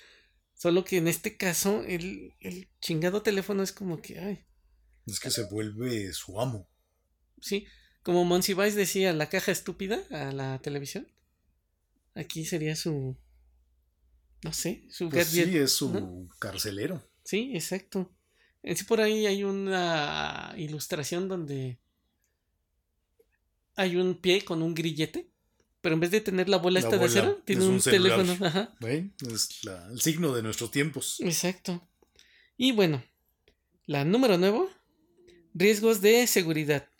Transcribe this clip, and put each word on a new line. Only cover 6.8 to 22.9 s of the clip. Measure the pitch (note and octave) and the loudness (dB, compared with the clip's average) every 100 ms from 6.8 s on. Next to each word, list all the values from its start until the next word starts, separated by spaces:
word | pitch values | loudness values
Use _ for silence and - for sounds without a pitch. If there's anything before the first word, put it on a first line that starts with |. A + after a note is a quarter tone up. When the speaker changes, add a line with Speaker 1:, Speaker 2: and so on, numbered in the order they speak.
| _ _ _ _ _ _ | _ _ _ _ _ _
Speaker 1:
Sí. | - G3+ G#3 - _ _ | -6 -6 -6 -20 _ _
Como | - F3 F3 | 0 2 4
Monsiváis | F3+ F#3+ F#3 G#3 G#3 | 4 2 2 2 2
decía, | F#3 G3 F#3+ | 0 2 2
"La | D#3+ D3+ | 2 0
caja | F#3+ F#3+ | -2 0
estúpida" | F3+ - F3 F#3+ A#3+ F#4+ | -2 -4 -8 -6 -6 -6
a | D3+ C#3 | -8 -6
la | C#3 C3+ C3 | -6 -6 -6
televisión. | D3 C#3+ C#3 G3+ D4 _ _ _ _ _ _ _ _ _ _ - | -6 -8 -8 -10 -12 _ _ _ _ _ _ _ _ _ _ -14
Aquí | D#3 D#3+ D#3+ | -10 -8 -4
sería | F3 D#3 D#3 | -4 -2 -2
su, | E3+ D3 C3 B2+ _ _ _ _ _ _ _ _ _ _ _ _ | -2 -2 -4 -8 _ _ _ _ _ _ _ _ _ _ _ _
no | D#3 | -8
sé, | D#3+ E3+ - - | -4 -4 -6 -12
su | - E3+ | -8 0
Speaker 2:
Pues | D3+ E3 | 2 2
Speaker 1:
gadget, | E3+ E3+ | 2 2
Speaker 2:
sí, | E3+ | 4
es | C3+ | 2
su | - C#3 | 2 0
Speaker 1:
¿no? | A2 F#2+ F2+ F2+ - | -2 -4 -10 -16 -10
Speaker 2:
carcelero. | G#2+ F#2+ G#2+ G2 C3+ E3+ - _ | -8 -6 -6 -4 -4 -6 -12 _
Speaker 1:
Sí, | - G3 B3+ G#3 | -6 -4 -2 -6
exacto. | - F#3 - F#3+ F3+ _ _ _ _ _ | -4 -6 -6 -6 -6 _ _ _ _ _
En | - E3 | -6 -6
sí, | |
por | - A3+ | -2 2
ahí | G#3+ A3 G#3+ | 2 2 0
hay | G3+ G3 | 0 -2
una | G3 G3 F#3 F3 D#3+ D3 - D3+ D3+ - - | -2 -2 0 0 0 -2 -4 -4 -6 -10 -10
ilustración | D3+ D3+ - E3+ C#3 F3 F#3+ | -8 -8 -6 -6 -4 -4 -4
donde | F#3 D3+ C#3 C3 B2 _ _ _ _ _ _ _ _ _ _ _ | -6 -6 -6 -6 -10 _ _ _ _ _ _ _ _ _ _ _